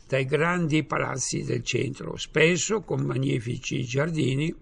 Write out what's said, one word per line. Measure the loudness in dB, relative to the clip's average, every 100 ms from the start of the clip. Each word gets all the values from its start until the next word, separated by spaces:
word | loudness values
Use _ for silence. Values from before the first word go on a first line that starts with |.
| -2
dai | 0
grandi | 2 2 2 2 2 2
palazzi | 2 0 -2 -2 -2 -2
del | -2 -2
centro, | 0 0 0 -4 -8 -8
spesso | -2 2 4 4 0 -2
con | -2 -2
magnifici | 0 0 0 0 -2 -6 -4 -4
giardini | -2 0 0 2 2 2 0 -4